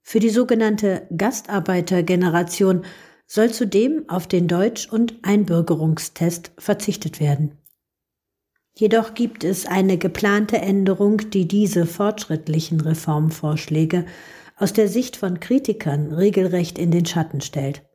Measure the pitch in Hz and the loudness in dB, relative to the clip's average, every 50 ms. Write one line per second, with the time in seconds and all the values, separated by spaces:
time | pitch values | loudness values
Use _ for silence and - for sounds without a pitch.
0 | _ - - 220 220 226 208 240 247 254 247 226 220 214 208 208 208 196 185 - | _ 0 0 2 2 4 2 2 2 2 2 2 2 2 2 2 0 0 0 -2
1 | - - 170 165 196 233 262 - - - 208 196 170 - 185 180 170 175 190 180 | -4 -8 -4 -2 -2 -2 -2 -4 -8 -4 -4 -2 0 0 0 0 0 2 0 0
2 | 165 180 180 180 180 175 160 170 175 170 - - 196 190 185 175 - - - - | 2 2 2 2 2 2 2 0 0 -2 0 2 2 2 2 2 -2 -6 -18 -20
3 | - - _ _ _ _ - 208 220 233 226 - 247 196 190 196 233 269 320 311 | -20 -20 _ _ _ _ 0 2 2 2 2 -2 -4 0 2 2 2 2 0 -4
4 | - - 180 185 170 - - 180 175 170 175 175 196 226 226 - - - 220 220 | -6 -4 -6 -6 -4 0 0 2 2 2 2 2 0 0 -2 -4 -10 -4 0 0
5 | 233 226 - - - 190 202 208 208 170 170 170 165 - 165 151 156 160 156 - | 0 0 -2 -6 -2 2 2 2 2 2 2 0 2 0 0 0 2 0 0 -2
6 | - - _ - 170 170 170 170 - - _ - - - 202 202 - - - - | -4 -12 _ -2 -2 -2 -2 -4 -12 -18 _ -10 -4 -4 -4 -2 -2 -6 -6 -4
7 | - 156 - - 151 147 143 139 151 143 - _ _ - _ _ _ _ _ _ | -8 -10 -4 -2 0 0 2 0 -2 -4 -4 _ _ -20 _ _ _ _ _ _
8 | _ _ _ _ _ _ _ _ _ _ _ _ _ _ _ - 220 208 220 226 | _ _ _ _ _ _ _ _ _ _ _ _ _ _ _ 0 2 4 4 2
9 | 220 226 220 - 240 233 - - - 170 190 185 - - 175 190 190 190 190 170 | 2 0 -2 -4 -4 -4 -2 -4 -4 -2 -2 -2 -4 -2 0 2 4 4 2 2
10 | - 180 - - 214 202 202 208 214 208 - 220 - 196 196 202 190 190 190 190 | 0 -4 -2 0 0 2 2 2 0 0 0 -2 0 0 0 2 2 2 2 2
11 | 202 208 214 208 214 - - 196 185 170 196 208 214 196 - 175 170 165 - - | 2 2 2 2 -2 -2 0 0 0 2 2 2 2 2 2 0 0 0 0 0
12 | 202 208 214 214 - - 156 156 - - 156 156 156 - 165 160 147 156 156 - | -2 -2 0 -4 -6 -6 -6 -6 -2 -2 -2 -2 -2 0 -2 -2 0 0 -2 -2
13 | - 160 151 151 156 156 156 - - 151 156 156 - - 151 156 160 160 175 175 | -2 -2 0 0 0 0 -2 -2 -4 -2 -2 -4 -4 -2 0 0 2 2 0 -2
14 | 170 - - - - - - - - - _ - 202 196 - - 214 196 185 240 | -2 -4 -12 -20 -20 -20 -20 -20 -20 -20 _ -4 -4 0 2 2 2 2 2 -2
15 | 247 - - - - 185 180 170 - - 247 277 269 - 208 - - 156 143 147 | -2 -4 -6 -6 -4 -4 -4 -6 -2 0 0 0 2 0 -4 -2 -2 -2 -2 -2
16 | 151 156 151 165 190 208 202 196 185 180 175 180 170 165 - - 175 170 165 175 | -2 -2 0 2 2 2 4 2 0 2 0 0 -2 -2 -4 -2 0 2 2 2
17 | 170 165 - 170 160 - - 139 135 - - 147 139 139 139 - _ _ | 2 0 0 -2 -2 -2 -4 -8 -8 -6 -6 -4 -4 -4 -6 -8 _ _